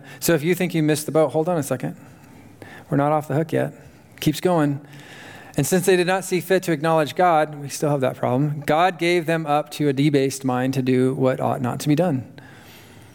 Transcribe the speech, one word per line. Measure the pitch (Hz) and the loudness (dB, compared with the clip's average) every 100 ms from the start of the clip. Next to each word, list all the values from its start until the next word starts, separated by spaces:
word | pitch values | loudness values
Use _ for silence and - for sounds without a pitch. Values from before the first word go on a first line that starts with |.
| - - | -8 -6
So | - | 0
if | 160 | 0
you | 160 | 2
think | 175 175 | -2 0
you | 170 | 0
missed | 151 151 - | 0 0 0
the | |
boat, | 156 147 | 0 2
hold | 156 160 | 0 -2
on | 170 | -2
a | |
second. | 139 127 151 - - - - - - - - - - | -2 -4 -6 -10 -18 -20 -20 -20 -20 -20 -20 -16 -4
We're | 143 | 0
not | 143 | 2
off | 151 147 | 0 -2
the | |
hook | 139 160 | -4 -2
yet. | 131 139 - - - - - | -2 -2 -6 -20 -20 -20 -4
Keeps | 160 147 | -2 0
going. | 185 170 147 143 - - - - - - - - | 0 2 0 -2 -8 -20 -20 -20 -20 -20 -10 -4
"And | 139 | 0
since | 185 196 | 0 2
they | 180 | 2
did | 175 | 2
not | 190 | 0
see | 185 180 | -2 -4
fit | - 190 | 2 0
to | 180 | 0
acknowledge | 151 165 160 139 | -2 2 2 2
God," | - 180 156 151 147 | 2 4 4 2 -4
we | 139 | -10
still | - 151 | -4 0
have | 143 | 0
that | 127 131 | 0 -2
problem, | 120 127 147 147 - | 0 0 0 -2 0
"God | 151 185 160 | 2 2 2
gave | 170 175 160 | 0 0 0
them | 165 151 | -2 0
up | 147 151 | -2 -2
to | - 147 | -2 0
a | |
debased | 131 147 143 135 - | 2 2 4 0 -2
mind | 131 123 127 | -2 -2 0
to | 135 | 0
do | 127 127 131 | 0 2 2
what | 135 131 131 | 2 0 0
ought | 123 139 | -2 -2
not | 123 135 | -4 -4
to | 147 | 0
be | |
done. | 147 180 131 - - - - - - - - - | 2 2 -2 -6 -16 -20 -20 -20 -20 -20 -20 -20